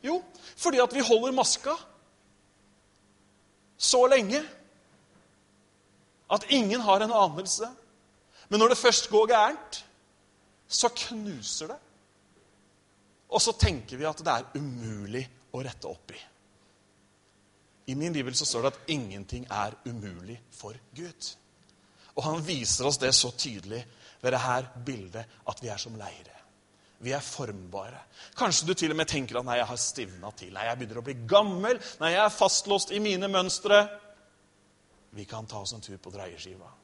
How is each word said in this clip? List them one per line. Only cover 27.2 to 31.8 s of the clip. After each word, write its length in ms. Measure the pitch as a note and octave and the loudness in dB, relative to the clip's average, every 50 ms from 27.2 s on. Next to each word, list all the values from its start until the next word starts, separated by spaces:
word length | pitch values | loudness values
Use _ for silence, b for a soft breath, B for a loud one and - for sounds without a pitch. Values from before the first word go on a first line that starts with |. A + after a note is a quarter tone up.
formbare. 760 | - - - - C#3 A2 G2+ G2 F#2 F2 F2+ G2 F#2+ A2 B2+ C#3 - B B B B B B - | -6 -8 -10 -8 -8 -8 -10 -12 -14 -10 -10 -10 -10 -10 -14 -18 -20 B B B B B B -2
Kanskje 280 | C4 G3+ E3 - D#3+ | 0 2 2 2 2
du 80 | D#3+ F#3 | 0 0
til 200 | - E3+ D#3 D3+ | 0 0 -2 0
og 40 | D#3 | 0
med 120 | D#3+ - | -2 -2
tenker 280 | - D3 C3 A2+ A2+ A#2+ | -2 -4 -4 -2 -4 -4
at 80 | B2+ | -2
"nei, 120 | B2+ A#2+ B2 | 0 0 0
jeg 80 | A#2+ A2 | 0 0
har 100 | B2 A#2+ | -2 -4
stivnet 600 | - - - C3+ A#2 F#2+ F#2 F2+ F2 G#2 A2 - | -4 -4 -4 -6 -10 -10 -10 -14 -14 -14 -14 -14
til, 140 | F#2 F2+ G2 | -16 -14 -8
nei, 80 | F#2+ G#2+ | -6 -4
jeg 140 | A#2 A#2+ B2+ | -4 -4 -4
begynner 220 | B2 G#2+ A2 A#2+ | -6 -8 -8 -10
å 20 | A#2 | -8
bli 100 | C3+ C#3 B2 A#2 A2+ | -8 -10 -10 -2 6
gammel, 500 | - G3+ G#3+ G#3 F#3+ F3 G3 A3+ B3 A#3+ | 6 6 6 6 -2 -2 0 0 0 -2